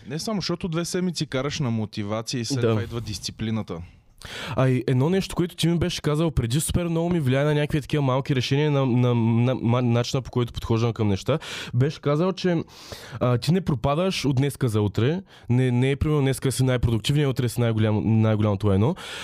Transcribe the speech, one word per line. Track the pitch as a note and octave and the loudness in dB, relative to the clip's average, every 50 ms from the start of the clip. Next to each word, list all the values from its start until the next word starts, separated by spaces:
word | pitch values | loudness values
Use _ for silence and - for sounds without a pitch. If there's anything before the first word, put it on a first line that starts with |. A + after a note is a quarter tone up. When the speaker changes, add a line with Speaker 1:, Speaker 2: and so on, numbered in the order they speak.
| G#2+ A2+ | -12 -10
Speaker 1:
Не | C3 D#3+ | -8 -8
само, | - A3+ A3 | -6 -4 -4
защото | F#3+ - - F3 F3 - F#3 | -4 -2 -4 -4 -4 -4 -4
две | D#3 E3 E3+ | -4 -4 -4
седмици | - - F3+ F3+ F#3 D#3+ - D#3+ | -4 -2 -2 -2 -2 -2 -4 -4
караш | - - C3 C3 C#3+ C3+ - | -4 -2 -4 -4 -4 -4 -2
на | D3 A#2+ | -2 -2
мотивация | A2+ A2 G#2+ G2 - A2 G#2 G2+ G#2+ A2+ A#2 - - B2+ | -2 -2 -4 -4 -6 -6 -6 -4 -4 -4 -4 -4 -6 -6
и | A2+ | -4
след | - C#3 B2+ | -2 -2 0
Speaker 2:
Да. | A#2+ A#2 | 2 2
Speaker 1:
това | A2+ G#2+ - | 2 2 0
идва | A#2 A#2 A#2 | -4 -6 -8
дисциплината. | A2 G#2 G2 - - - - - A2+ A2 A2 A2 G2+ - F#2+ E2+ F2+ - - - _ _ _ - - - - - - - | -8 -8 -8 -8 -8 -10 -8 -6 -4 -4 -4 -4 -4 -6 -8 -10 -10 -14 -18 -20 _ _ _ -20 -18 -16 -14 -12 -10 -6
Speaker 2:
А | C#3 - C3 C3 | -2 0 2 2
и | B2+ B2+ - | 2 0 0
едно | - C3+ B2+ C3 D#3+ | 0 0 2 2 2
нещо, | F#3 F#3+ - - - | 2 0 0 -2 -2
което | - F3 E3+ - | -2 -2 -2 -2
ти | - - E3 | 0 0 2
ми | E3+ E3+ | 2 2
беше | E3+ F3+ - - - | 0 -2 -2 -4 -2
казал | D3 D3 D3+ E3+ E3 | -2 0 0 0 0
преди, | - - A#2 A2+ A#2+ D#3+ | 0 0 0 0 0 0
супер | - - - G#3 F3 | 0 0 -2 -2 -2
много | E3+ E3 D#3+ E3 F3 | 0 -2 0 0 0
ми | F3+ E3+ | 0 0
влияе | C#3+ B2 B2+ C3+ C#3+ | 2 2 2 2 2
на | D3+ D3+ | 2 2
някакви | D3 D3 C#3 - D#3 | 2 0 0 -2 -4
такива | B2+ - - D3 C#3+ | -2 -2 -2 0 2
малки | C3 B2+ C3+ C#3 - C#3+ | 2 0 0 0 0 0
решения, | C3 A2+ - C#3 C#3+ D3+ D3+ | 0 0 2 2 2 2 2
на, | C#3+ C#3 C3+ | 2 2 2
на, | C3 A#2 B2 B2 B2 A#2+ | 2 2 4 4 4 2
на, | A#2+ A2+ A2+ A#2 A2+ A#2+ B2 C3 | 2 2 2 4 4 4 2 2
на | - - A#2 A#2+ B2+ B2+ | 0 0 2 2 2 2
начина, | A#2+ A#2 A#2 A#2+ - - C#3 A#2+ | 2 2 2 0 0 -2 -4 -4
по | - | -2
който | - B2 A#2+ A#2 - | -2 -2 -2 -2 -4
подхождам | - - - A#2 A2+ A#2 A#2 A2 | -6 -2 0 0 2 2 0 0
към | - A2 G#2 | 0 0 0
неща. | G2 F#2 - - C3 D#3+ - - - - - - - | 0 0 0 0 -2 -2 -2 -6 -12 -12 -10 -4 0
Беше | A#2+ C3 D#3 D3+ - | 0 0 0 0 -2
казал, | - C#3+ D3 D3+ F3 F#3+ F#3 | -2 0 0 2 0 0 -2
че, | - - F#3 F3 D#3+ - - - - - - - - - - - | -2 0 0 0 0 -2 -6 -12 -20 -20 -18 -18 -16 -16 -14 -6
а, | A#2 - B2+ B2 A#2 | -2 0 0 0 0
ти | - - E3+ | 2 2 2
не | F#3+ | 2
пропадаш | F3 - D3+ A#2 - C#3 C#3+ D#3 F3+ G3 F3+ - - | 2 0 -2 -2 0 0 0 0 0 -2 -2 -2 0
от | C3 C#3+ | 0 2
днеска | B2+ C#3 C#3+ - - C3+ B2 | 2 0 0 0 -2 -2 0
за | G#2 G#2+ | 2 2
утре. | G#2 G2+ - - A2 C3+ E3 F#3+ G3 - - - - - | 0 0 0 0 0 0 0 -2 -4 -10 -18 -10 -4 0
Не, | A#2+ B2+ C3 B2+ | 2 2 2 4
не | A#2+ A#2+ B2+ C3+ | 2 2 2 2
е, | C#3+ | 0
примерно, | C#3 - D#3 D3+ D3+ | 0 0 0 2 2
днеска | C3+ C3+ C3 - - C3+ B2 | 2 2 0 0 -2 -2 0
си | - C3 | 2 2
най-продуктивният, | B2+ B2+ A#2+ - A#2+ A#2 A2 - - C#3+ D3 D3+ C#3 | 2 2 2 2 0 0 0 0 0 2 2 2 2
утре | B2+ - B2 A#2 | 0 0 -2 -2
си | - - | 0 0
най-голям, | A#2+ A#2 A2+ A2 A2 A2 G#2+ G#2+ - G2+ A2+ A2 | 0 2 2 2 2 2 2 2 2 2 4 4
най-голямото | A2 A2 A2 G#2 G#2+ G#2+ G2+ G2 - G#2 F#2+ | 4 4 4 2 2 2 2 2 2 2 4
едно. | G2 G#2 C3+ F#3 - - - - - | 4 4 2 0 -2 -8 -12 -12 -12